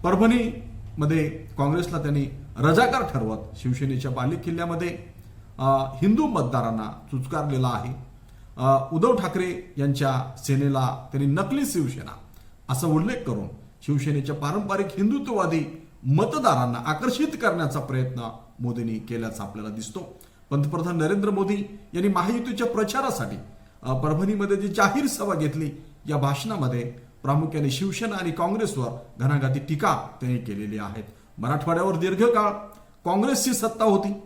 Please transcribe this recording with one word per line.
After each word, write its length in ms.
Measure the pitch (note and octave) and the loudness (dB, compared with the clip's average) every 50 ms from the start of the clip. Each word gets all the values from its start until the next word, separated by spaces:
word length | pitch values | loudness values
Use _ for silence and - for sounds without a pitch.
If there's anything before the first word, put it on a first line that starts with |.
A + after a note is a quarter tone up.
| - | 4
परभणीमध्ये 1200 | E3+ G3 F#3 A3 A3+ A#3+ A#3+ A3+ A#3 - - - - - - - - - D3+ D3+ D3+ D#3+ D#3+ D3+ - - - - - - - | 4 4 6 6 6 6 4 2 0 -4 -8 -12 -12 -12 -12 -14 -10 -4 0 0 2 4 2 2 0 -4 -8 -12 -12 -2 0
काँग्रेसला 440 | C#3 C#3+ D#3 F3 E3+ - E3+ D#3+ | 0 2 2 0 0 -2 -2 -2
त्यांनी 240 | D3 D3 D3 C#3+ C#3 B2+ - - - - - | -2 0 0 0 0 -2 -6 -12 -14 -14 -2
रजाकार 460 | - C3 D#3 D#3+ G#3+ B3+ - - C4 | 2 4 6 8 8 6 6 4 0
ठरवत 360 | - - - C3 A2 A2 A2 - - - - | 0 0 -2 -2 -2 -2 -4 -6 -8 -12 -14
शिवसेनेच्या 540 | - - B2+ B2 C3 C#3+ C3+ C3 B2+ - C3 | -6 -4 -4 -2 0 0 -2 -2 -2 -2 -2
बालेकिल्ल्यामध्ये, 880 | B2+ B2+ B2 C#3 E3+ E3+ - F3 E3 E3+ E3+ E3+ E3+ E3 F3 F3 - - - - - - - - - - - - - - | -2 0 0 0 -2 -2 -4 -4 -2 -2 -2 -2 -2 -2 -4 -4 -6 -8 -14 -18 -20 -20 -20 -20 -20 -20 -20 -20 -8 0
अ, 100 | C3 C3+ C3+ | 4 4 4
हिंदू 500 | C3+ C3+ C3 - - - G3+ A3 C#4 D#4 | 4 2 -2 -2 2 4 4 6 4 4
मतदारांना 680 | - A3 E3 C3 B2 B2+ B2+ A2+ A2+ A2+ A2 G#2+ - - - - - | 2 2 0 0 2 0 0 0 0 -2 -2 -4 -6 -10 -12 -12 -8
चुचकारलेला 560 | C#3+ B2+ B2+ - E3+ D#3 D3 D3 C3+ B2+ B2+ B2 | -6 -6 -4 -4 -4 -4 -2 0 0 2 2 0
आहे. 260 | A#2+ A2 - B2 C3 - - - - - - - - - - - - | 0 -2 -4 -6 -8 -10 -12 -18 -20 -20 -20 -20 -20 -20 -20 -18 -6
अ, 320 | - B2+ C3 - - - - | 0 4 4 4 4 4 0
उद्धव 240 | E3 E3 F#3+ A#3+ A#3 | 2 2 4 4 4
ठाकरे 580 | - F3 - - F#3+ F3+ F3+ F3 - - - - | 2 2 -2 -2 -2 -2 -2 -4 -6 -10 -10 -4
यांच्या 600 | C#3 C#3+ C#3+ C3+ C3 D3 C3+ C3 B2+ B2+ - - - | -2 0 0 2 2 2 0 0 0 -4 -6 -10 -10
सेनेला 720 | - - C#3 C3+ C#3+ C#3 C3+ C3 B2+ B2 - - - - | -2 0 2 2 4 2 2 2 0 0 -2 -6 -10 -6
त्यांनी 200 | - C3+ C#3 C#3 | -2 0 2 2
नकली 340 | C#3+ F#3 G3 - C4 C#4+ C#4 | 2 2 0 0 0 -2 0
शिवसेना 520 | - - F3+ C#3+ B2+ - - - - - - - - - - - - - - - - | 0 0 0 -2 -2 -4 -8 -12 -14 -14 -16 -18 -20 -20 -20 -20 -20 -20 -20 -6 -4
असा 180 | C3 B2+ E3+ | -2 0 2
उल्लेख 360 | E3 D3+ D#3 E3+ A#3 B3+ A#3+ - | 2 2 2 2 0 -2 -2 -4
करून 220 | - A2+ G2+ F#2+ F#2+ - - - - - - | -4 -4 -4 -4 -8 -10 -14 -18 -20 -20 -10
शिवसेनेच्या 520 | - - D3+ C#3 C3 D3+ D3 C#3+ C3 C3+ C#3+ | -4 0 0 0 0 0 -2 -2 -2 -4 -6
पारंपरिक 520 | D3 C#3+ C#3+ F3 G#3 G3+ G3 G3 F#3+ G3 | -4 -4 -2 -2 -2 -2 -2 0 0 -2
हिंदुत्ववादी 1000 | - - F3+ G3+ A3+ C#4+ C#4 - B3+ A3+ G3+ F3+ D#3+ D#3+ D#3+ C#3+ - - - - - - - - | -2 0 0 2 2 2 0 -2 -2 -2 0 0 2 0 0 -2 -4 -8 -16 -18 -20 -20 -6 0
मतदारांना 720 | B2+ C#3+ E3+ G#3+ - D4 D4+ B3+ G3 D3 B2 B2 A#2+ A#2+ A#2 A#2 | 2 4 4 4 2 0 2 2 4 4 4 2 0 0 -2 -2
आकर्षित 420 | D3 D#3 - B3 B3 B3 C4 D4+ D4+ | -4 -4 0 0 0 2 2 0 -2
करण्याचा 520 | - - A#3+ G#3 F3 F3 D#3+ C3+ - D3 | 0 0 0 2 2 2 0 0 0 -2
प्रयत्न 480 | B2 - C3 B2+ B2+ B2 B2+ B2 A#2 A2+ A2 - - - - - | -4 -2 0 0 0 -2 -4 -6 -8 -10 -12 -14 -20 -20 -10 -4
मोदींनी 380 | A#2+ A#2+ A2+ A#2+ A2+ A2+ A2 A2 | -4 -2 -2 -2 -2 -4 -4 -6
केल्याचा 460 | G2+ - A#2 A2+ A2+ A2+ G#2+ - G2+ | -6 -6 -6 -4 -4 -6 -6 -8 -10
आपल्याला 260 | F#2+ G2 G#2+ G#2 A2 | -10 -10 -10 -10 -8
दिसतो. 500 | G#2 A2+ A2 - - F#3 - - - - - - _ - - _ | -8 -8 -10 -8 -10 -10 -10 -12 -16 -20 -20 -20 _ -20 -6 _
पंतप्रधान 460 | C#3+ C#3+ C#3+ D3 E3 E3+ E3 F3 F3 | 0 0 0 0 0 -2 -2 -2 0
नरेंद्र 340 | E3 D3+ D#3+ G3+ G3+ G3+ G#3 | 0 2 2 2 2 2 0
मोदी 480 | G3 G3 G3 G3 G#3 G3 G#3 - - - - - - | 2 2 2 2 0 -2 -2 -6 -10 -18 -18 -6 -2
यांनी 140 | F3 F#3+ G#3 | 0 2 2
महायुतीच्या 580 | F#3+ F3+ F3+ G3 A#3+ A#3+ A#3+ B3+ G#3+ G3+ A#3+ | 2 2 2 2 0 -2 -2 -4 -4 -2 -2
प्रचारासाठी, 680 | A#3+ A#3 A3 G#3+ - - C4+ C#4 B3+ - D#3+ A#2+ G2 G2 - - - - - - - - - | 0 0 0 0 0 0 0 0 0 -2 -2 -4 -4 -6 -10 -12 -14 -18 -20 -20 -20 -20 -12
अ, 120 | - B2+ C3 | -4 -2 -2
परभणीमध्ये 640 | C3 C3+ D3+ D#3 D#3+ G3 G3 G#3+ G3+ G3+ G3 G3+ | 0 2 2 2 2 2 2 2 0 2 2 2
जी 120 | G3 G#3 G3+ | 0 0 -2
जाहीर 380 | - - G3 G3 G3+ C#4 C#4+ | 2 4 2 4 4 2 0
सभा 280 | C4+ - - G3+ G3+ F3+ | 0 0 -2 -2 -2 0
घेतली 360 | D3+ D#3 D3 B2+ D#3+ D#3 C#3+ - - - - - - - | 0 0 0 0 -2 -4 -4 -6 -8 -16 -20 -20 -14 -6
या 100 | - D3+ | -2 0
भाषणामध्ये 680 | C#3 C3 C#3 C#3 - - A3 G#3+ F3+ C3+ B2 B2+ A#2+ A#2+ A#2+ - - - - - - | 2 2 2 0 0 -2 -4 -2 0 0 0 0 -2 -4 -4 -8 -12 -20 -20 -20 -6
प्रामुख्याने 480 | - C3+ C#3+ D3+ D#3+ D#3 - D3+ D3 C3+ | -2 2 2 2 2 0 0 0 0 0
शिवसेना 460 | C3 - F#3+ G3 - - A#3 G#3+ G#3 | 0 0 -2 -2 -2 -2 -4 -4 -2
आणि 140 | F#3+ F3+ E3+ | -2 -2 -4
काँग्रेसवर 580 | D#3 - E3+ F#3 G3+ A3 A3 - - C3+ B2 A#2 - - - - - - | 0 0 0 0 2 0 0 -2 0 -2 -4 -4 -6 -10 -14 -16 -6 0
घणाघाती 400 | B2+ C3+ D3 C#3 C3 C3 C3+ C#3 | 2 2 4 4 2 2 0 0
टीका 500 | D3 - D#3 D3 G#3+ F#3+ D3 - - - - - | 0 -2 -2 2 2 2 2 2 -2 -10 -10 -6
त्यांनी 180 | C3 B2 B2 A2+ | -2 -2 -2 -2
केलेली 400 | - G#2+ G2+ G2+ G#2+ G#2 G#2+ G#2+ | -2 -6 -6 -6 -6 -6 -6 -6
आहे. 240 | G#2 G2+ G2+ A2+ G2+ - - - - - - - | -6 -6 -8 -10 -12 -14 -18 -20 -20 -20 -12 -6
मराठवाड्यावर 580 | A2 B2 D3+ C#3+ D3 E3+ E3+ E3+ F#3 G3 F3 | -2 -2 0 0 0 0 2 2 2 2 2
दीर्घकाळ 540 | D#3+ F3 F#3+ F#3+ F#3 A3+ A#3+ A#3 G#3+ G#3+ G3+ G3+ - - - - - - - - - - | 0 0 0 4 4 4 6 6 4 2 2 0 -4 -10 -14 -18 -20 -20 -20 -20 -8 -2
काँग्रेसची 480 | F3 F3+ G3 A3 C#4 C4+ - - B3+ | 0 2 2 2 2 2 2 2 0
सत्ता 320 | B3 - A3 A3 - - A3 | 0 0 0 -2 0 2 4
होती 280 | A3 G3 - - G3+ G3+ - - | 6 6 4 4 0 -4 -6 -10